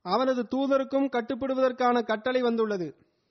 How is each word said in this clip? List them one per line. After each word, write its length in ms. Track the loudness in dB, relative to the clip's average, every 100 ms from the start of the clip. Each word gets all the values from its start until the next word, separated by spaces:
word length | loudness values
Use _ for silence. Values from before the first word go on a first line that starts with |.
அவனது 380 | -2 0 2 0 -2
தூதருக்கும் 600 | -2 2 0 0 0 0
கட்டுப்படுவதற்கான 880 | -2 -4 -4 -2 0 0 2 2 2
கட்டளை 380 | 0 -2 0 0
வந்துள்ளது. 440 | 0 0 0 -2 -6 -10 _ _ _